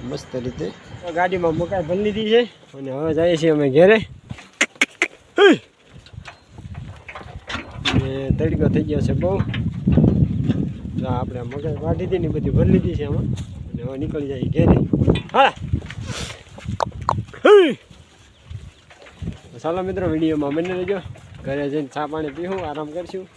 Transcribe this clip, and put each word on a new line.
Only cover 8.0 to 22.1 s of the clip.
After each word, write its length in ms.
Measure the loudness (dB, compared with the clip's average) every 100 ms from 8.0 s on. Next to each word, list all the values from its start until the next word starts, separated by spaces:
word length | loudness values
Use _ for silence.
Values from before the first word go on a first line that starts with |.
| 0 -4 -2 0
તડકો 280 | 0 2 2
થઈ 140 | 2 0
ગયો 120 | 0 0
છે 60 | 0
બહુ. 100 | 0 0 -2 -2 -4 -2 4 6 6 4 2 2 0 0 -2 -6 -8 -6
જો 60 | -2
આપણે 300 | -2 -4 -6 -8
મકાઈ 320 | -8 -6 -4 -2
વાઢી 220 | -2 -2
હતી 140 | -2
ને 40 | 0 -2
બધી 200 | 0 2
ભરી 160 | 4
લીધી 240 | 4 2 -2
છે 60 | -2
આમાં. 220 | -2 -2 -4 -6 -12 -10
અને 100 | -8
હવે 120 | -8 -6
નીકળી 280 | -6 -4 -6
જઈએ 180 | -4 -4 2
ઘેરે. 200 | 4 4 2 2 2 2 0 4
હા. 180 | 4 2 -6 -6 -6 -12 -10 -8 -10 -12 -18 -16 -10 -4 -4 -4 -4 -4 -4 2 8 8 8 2 -8 -20 -20 _ -20 _ -18 -16 -16 -20 _ -20 -20 -14 -12 -12 -16
તો 60 | -10
ચાલો 160 | -6 -4 -4
મિત્રો, 180 | -2 -2
વીડિયોમાં 400 | 0 0 0 0 -2
બને 180 | -2 -4
રહેજો. 200 | -2 -4 -6 -16 -18 -14
ઘરે 200 | -6 -4 -2
જઈને 160 | -4 -4 -6
ચા 100 | -6